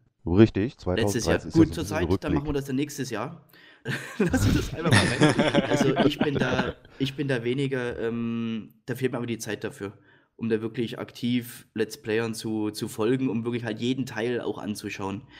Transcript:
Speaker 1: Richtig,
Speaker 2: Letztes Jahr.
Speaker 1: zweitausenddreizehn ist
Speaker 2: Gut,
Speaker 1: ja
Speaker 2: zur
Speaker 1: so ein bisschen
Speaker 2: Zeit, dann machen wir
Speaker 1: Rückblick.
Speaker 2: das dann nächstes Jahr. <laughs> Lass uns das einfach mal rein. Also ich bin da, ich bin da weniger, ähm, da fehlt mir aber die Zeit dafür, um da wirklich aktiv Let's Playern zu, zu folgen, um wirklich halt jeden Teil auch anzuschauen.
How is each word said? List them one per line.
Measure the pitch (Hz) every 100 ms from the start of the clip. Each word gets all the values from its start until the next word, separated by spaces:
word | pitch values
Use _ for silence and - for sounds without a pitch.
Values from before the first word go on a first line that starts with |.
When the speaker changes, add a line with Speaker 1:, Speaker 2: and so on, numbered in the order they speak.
| _ _
Speaker 1:
Richtig, | 82 90 110 98 117 - 90
Speaker 2:
Letztes | 90 101 110 82
Jahr. | 85
Speaker 1:
zweitausenddreizehn | -
ist |
Speaker 2:
Gut, | 165 160
Speaker 1:
ja |
Speaker 2:
zur | 170
Speaker 1:
so | 156
ein | 151
bisschen | 170
Speaker 2:
Zeit, | 190
dann | 156
machen | 147
wir | 147
Speaker 1:
Rückblick. |
Speaker 2:
das | 143
dann | 139 131
nächstes | 147 - 123
Jahr. | 104 131 170 - - - -
<laughs> | - - - -
Lass | 180 - -
uns |
das | - -
einfach | - 170
mal | - - - 151 - 151
rein. | 143
Also | - 143 143 170 294
ich | -
bin | 151 139
da, | 127 127 127 - - -
ich | 135 139
bin | 139
da | 127
weniger, | 120 131 139 131 120 -
ähm, | 113 117 117 117 113 113 95 _ -
da |
fehlt | 120 127
mir | 123
aber | 117
die | 113
Zeit | 113 104
dafür, | 107 - 98 - _ _ _ -
um | 113
da | 110
wirklich | 110 110 113 117
aktiv | 104 - 120 123 120 - -
Let's | 113 110 -
Playern | 110 110 113
zu, | 110 113 110 107
zu | 107 110
folgen, | - 110 131 131
um | 110
wirklich | 117 120
halt | 120 110
jeden | 120 131 127
Teil | 110 117 120
auch | - 104
anzuschauen. | 101 101 104 - 98 101 -